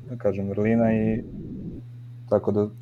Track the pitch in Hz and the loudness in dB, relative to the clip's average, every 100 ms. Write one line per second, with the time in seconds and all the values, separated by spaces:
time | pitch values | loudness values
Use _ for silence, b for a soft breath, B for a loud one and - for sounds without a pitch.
0 | - 120 101 98 98 101 110 117 113 110 | -12 -2 0 0 0 2 4 4 4 4
1 | 110 110 - - - - - - - - | 2 0 -4 -10 -10 -10 -10 -12 -14 -16
2 | - - - 104 104 104 104 - | -16 -16 0 2 4 2 2 -2